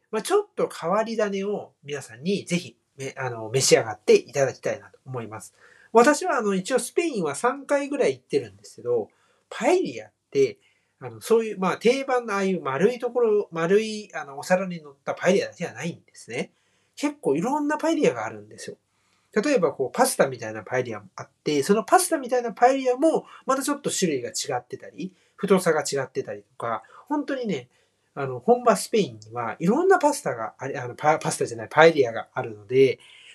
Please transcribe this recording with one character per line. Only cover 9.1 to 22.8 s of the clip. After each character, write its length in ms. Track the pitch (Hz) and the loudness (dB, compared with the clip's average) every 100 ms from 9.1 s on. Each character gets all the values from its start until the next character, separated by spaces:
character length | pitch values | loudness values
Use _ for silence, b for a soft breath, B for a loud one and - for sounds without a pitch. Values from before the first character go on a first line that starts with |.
| _ _ _ - | _ _ _ -16
パ 220 | - 233 | -2 2
エ 80 | 359 | 2
リ 220 | 247 113 | 0 -8
ア 60 | 107 | -14
っ 40 | _ _ | _ _
て、 260 | 139 131 - _ _ _ _ | 0 0 0 _ _ _ _
あ 100 | 123 | -16
の、 120 | 113 | -8
そ 180 | - 226 | 0 2
う 60 | 220 | 0
い 80 | |
う、 60 | 190 | -2
ま 140 | 185 | -2
あ、 40 | 180 | 0
定 280 | 226 269 269 | 2 2 0
番 200 | 247 233 | -2 -2
の 80 | |
あ 40 | 196 | -2
あ 60 | |
い 100 | 190 | 0
う 80 | 180 | -2
丸 320 | 143 135 202 | -2 2 2
い 60 | 247 | 2
と 120 | 240 | -4
こ 100 | 240 | 0
ろ、 280 | 226 208 202 | 2 2 0
丸 300 | 165 170 202 | -2 2 2
い、 280 | 220 214 208 160 | 2 -6 -10 -12
あ 100 | 143 | -12
の、 140 | 139 | -8
お 40 | |
皿 220 | 143 185 190 | 0 0 0
に 160 | 170 | -10
乗 100 | 147 | -14
っ 40 | - | -12
た 100 | - | -8
パ 160 | 135 160 | -2 2
エ 40 | |
リ 100 | 196 | 2
ア 40 | 117 | 0
だ 40 | |
け 60 | - | -6
じ 80 | 160 | -10
ゃ 80 | |
な 100 | 110 | -8
い 80 | 165 | -10
ん 120 | 120 _ | -10 _
で 100 | - | -20
す 160 | - | -10
ね。 200 | 120 - _ _ _ _ - | -8 -8 _ _ _ _ -6
結 220 | 294 294 | -6 -2
構 140 | 156 143 | -2 0
い 60 | |
ろ 180 | 214 302 | 0 -2
ん 80 | 294 | -2
な 100 | 302 | -2
パ 140 | 311 | 0
エ 40 | 320 | 2
リ 120 | 202 | 2
ア 40 | |
が 120 | 123 110 | 0 -6
あ 40 | |
る 120 | 107 | -10
ん 60 | 107 | -16
で 100 | 113 | -16
す 120 | - | -16
よ。 80 | - _ _ _ _ _ 220 | -16 _ _ _ _ _ -2
例 200 | 285 254 | 0 2
え 40 | |
ば 140 | 156 | 2
こ 180 | - 123 | -2 -2
う、 40 | - | 0
パ 80 | 254 | 2
ス 100 | - | 2
タ 120 | 143 | 0
み 120 | 120 | -2
た 100 | 110 | -10
い 40 | |
な 100 | 110 | -10
パ 160 | 95 127 | -6 -4
エ 40 | |
リ 120 | 117 107 | -4 -8
ア 60 | |
も 60 | 98 - | -14 -16
あ 60 | |
っ 60 | 120 _ | -18 _
て、 180 | - 147 | -2 0
そ 120 | 135 208 | 2 2
の 80 | |
パ 160 | - 370 | 4 2
ス 100 | 359 | 2
タ 80 | 320 | -4
み 120 | 247 | -2
た 100 | 254 | -2
い 20 | |
な 120 | 240 | -2
パ 160 | 190 247 | 4 4
エ 80 | |
リ 120 | 277 | 4